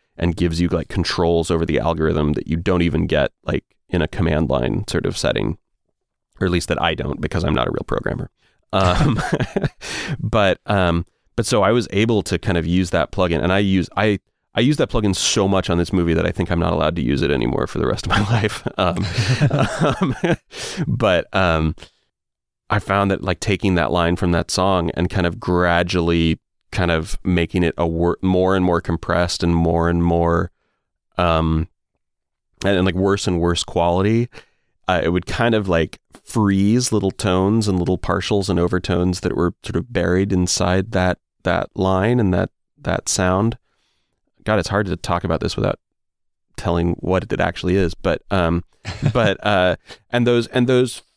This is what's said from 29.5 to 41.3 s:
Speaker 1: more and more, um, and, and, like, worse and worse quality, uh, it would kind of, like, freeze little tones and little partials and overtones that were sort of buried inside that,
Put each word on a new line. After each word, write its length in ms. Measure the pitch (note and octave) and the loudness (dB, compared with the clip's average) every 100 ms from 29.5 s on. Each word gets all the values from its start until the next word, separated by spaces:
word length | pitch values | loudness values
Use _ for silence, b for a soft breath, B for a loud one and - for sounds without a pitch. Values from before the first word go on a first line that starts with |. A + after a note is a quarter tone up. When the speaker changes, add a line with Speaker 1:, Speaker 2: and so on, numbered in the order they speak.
| E2+ | 2
Speaker 1:
more 320 | E2 E2+ E2+ | 2 2 2
and 140 | E2+ | 2
more, 480 | E2+ E2+ E2 E2+ F2 _ _ _ _ _ _ - | 2 2 2 0 -2 _ _ _ _ _ _ -2
um, 520 | F2 D#2+ D#2+ D#2+ D#2+ _ _ _ _ _ _ _ _ _ F#2+ | 0 2 2 0 -2 _ _ _ _ _ _ _ _ _ 0
and, 100 | F#2+ | 2
and, 80 | F#2 | 0
like, 100 | F2+ | 2
worse 300 | G2 G2+ G#2 | 0 0 0
and 120 | F2 | 0
worse 240 | F2 E2+ | 0 0
quality, 640 | - F2+ F2 F2+ G2+ A2+ A#2+ B B B B B - | -2 0 2 2 2 0 -2 B B B B B -2
uh, 120 | F2+ | 0
it 60 | - | 2
would 160 | F2+ - | 0 -2
kind 280 | - A#2+ A2 | -2 2 2
of, 140 | F#2+ | 2
like, 300 | E2 D#2+ - _ - | 0 0 -6 _ -20
freeze 680 | - A#2 G2+ G2 G2+ A#2+ B2 | -6 0 2 4 4 2 2
little 200 | G#2+ F#2+ | 0 0
tones 560 | - G#2 F#2 F#2+ A2+ G#2 | -2 0 2 2 2 0
and 100 | F#2 | 0
little 180 | F2 F2+ | 0 -2
partials 520 | - F#2 - G#2 G2 | -2 -4 0 -2 0
and 100 | F2 | 0
overtones 600 | F2+ F#2 - F2 F#2 F2+ | 2 0 -2 0 0 0
that 140 | F2+ - | -2 0
were 160 | F2 - | -2 -2
sort 140 | - - | -6 -6
of 160 | A#2+ | -4
buried 400 | A#2 F2 F#2 G2 | -2 0 0 2
inside 580 | F#2 F2+ - F#2 F#2 G2+ | 0 0 0 0 0 0
that, 280 | F#2 F2+ - _ | 0 0 -2 _